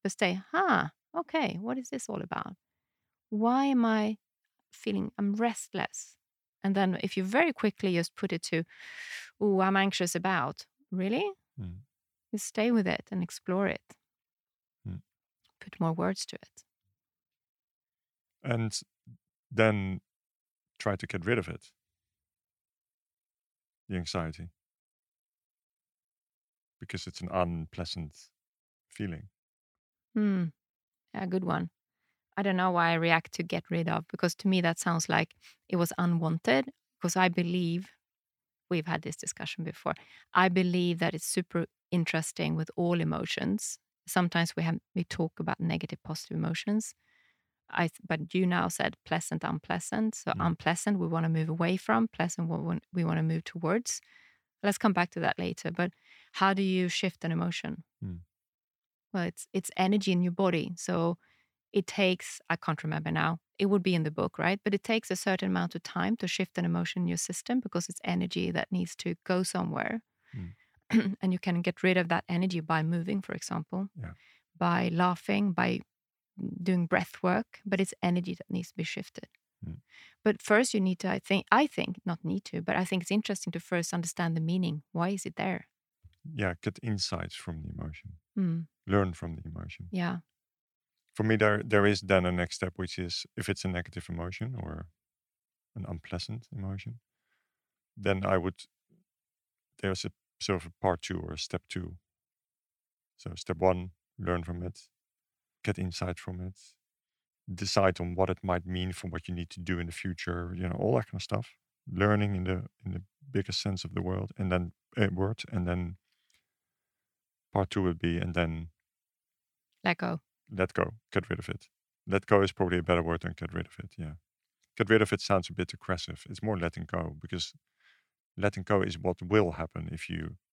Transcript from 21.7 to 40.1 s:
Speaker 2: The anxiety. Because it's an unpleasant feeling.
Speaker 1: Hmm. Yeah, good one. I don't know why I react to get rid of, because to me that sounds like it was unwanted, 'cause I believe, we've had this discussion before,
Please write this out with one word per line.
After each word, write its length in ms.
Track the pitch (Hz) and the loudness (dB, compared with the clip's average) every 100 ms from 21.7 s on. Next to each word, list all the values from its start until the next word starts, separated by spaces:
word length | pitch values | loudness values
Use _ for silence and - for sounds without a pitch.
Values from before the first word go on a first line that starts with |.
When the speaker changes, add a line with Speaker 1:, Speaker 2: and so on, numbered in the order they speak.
| _ _ _ _ _ _ _ _ _ _ _ _ _ _ _ _ _ _ _ _ _ - | _ _ _ _ _ _ _ _ _ _ _ _ _ _ _ _ _ _ _ _ _ -6
Speaker 2:
The 80 | 92 | -4
anxiety. 520 | 82 92 82 78 85 - _ _ _ _ _ _ _ _ _ _ _ _ _ _ _ _ _ _ _ _ _ _ | -2 -4 -4 -8 -14 -18 _ _ _ _ _ _ _ _ _ _ _ _ _ _ _ _ _ _ _ _ _ _
Because 260 | - 92 - | -10 -8 -8
it's 140 | - | -10
an 80 | 90 | -4
unpleasant 840 | 92 87 85 80 - 85 90 78 - - _ _ _ _ _ _ | 0 0 -2 -6 -8 -8 -8 -10 -12 -20 _ _ _ _ _ _
feeling. 400 | - 101 80 98 _ _ _ _ _ _ _ _ | -8 -8 -8 -12 _ _ _ _ _ _ _ _
Speaker 1:
Hmm. 300 | 220 208 190 165 - _ _ _ _ _ | 0 2 2 -2 -6 _ _ _ _ _
Yeah, 120 | - 185 | -6 -2
good 180 | 185 | 0
one. 260 | 180 156 175 - _ _ _ _ _ - | 0 0 -2 -10 _ _ _ _ _ -2
I 60 | |
don't 140 | 202 185 | 0 2
know 140 | 185 | 4
why 200 | 175 165 | 4 4
I 40 | |
react 380 | 165 165 165 - | 4 4 4 2
to 80 | - | -6
get 220 | 170 170 - | -2 -4 0
rid 180 | 170 165 | 0 0
of, 180 | 165 165 | -2 -4
because 260 | - 175 - | 0 0 2
to 120 | 196 | 2
me 120 | 185 | 4
that 180 | 170 170 | 4 2
sounds 300 | 180 165 - | 0 0 2
like 260 | 165 165 _ - _ - | 2 2 _ -20 _ -4
it 80 | 180 | 0
was 160 | 170 - | 2 2
unwanted, 720 | 175 165 160 165 - 262 262 - _ _ | 2 2 2 2 4 4 2 -8 _ _
'cause 140 | 180 185 | 0 4
I 120 | 185 | 4
believe, 640 | 175 170 180 170 175 190 _ _ _ _ _ _ _ - | 4 0 0 0 -2 -4 _ _ _ _ _ _ _ -4
we've 160 | 175 156 | -2 0
had 160 | 165 | -4
this 140 | 160 - | -4 -8
discussion 480 | - - - - | -8 -8 -8 -6
before, 300 | 160 160 - - - | -8 -6 -4 -4 -8